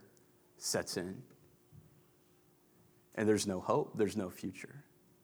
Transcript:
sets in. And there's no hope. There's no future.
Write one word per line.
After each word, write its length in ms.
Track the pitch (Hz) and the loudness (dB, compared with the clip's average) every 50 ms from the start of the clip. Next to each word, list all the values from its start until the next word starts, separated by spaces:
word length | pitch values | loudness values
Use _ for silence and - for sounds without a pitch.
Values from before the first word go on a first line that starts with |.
| - - - - _ _ _ _ _ _ _ - | -18 -20 -20 -20 _ _ _ _ _ _ _ -8
sets 400 | - - - 92 85 - - - | -4 -2 -2 -2 -2 -2 -4 -4
in. 260 | 85 92 95 - - - - - - - _ _ _ _ - - - - - - - _ _ _ _ _ _ _ _ _ _ _ _ _ _ - - _ _ _ _ _ - | -4 -6 -6 -10 -14 -18 -20 -20 -20 -20 _ _ _ _ -20 -20 -20 -20 -20 -20 -20 _ _ _ _ _ _ _ _ _ _ _ _ _ _ -20 -20 _ _ _ _ _ -2
And 120 | - 110 107 | 2 4 6
there's 200 | 107 101 101 104 | 6 6 4 2
no 120 | 95 92 | -2 0
hope. 340 | 92 - 107 147 - - - | 2 2 2 2 2 0 0
There's 200 | - 107 98 95 | 2 2 2 2
no 140 | 107 98 90 | 0 -4 -4
future. 540 | - - - 98 92 - - - - 139 - - _ _ _ _ _ _ | -6 -8 -8 -8 -8 -10 -12 -14 -14 -16 -20 -20 _ _ _ _ _ _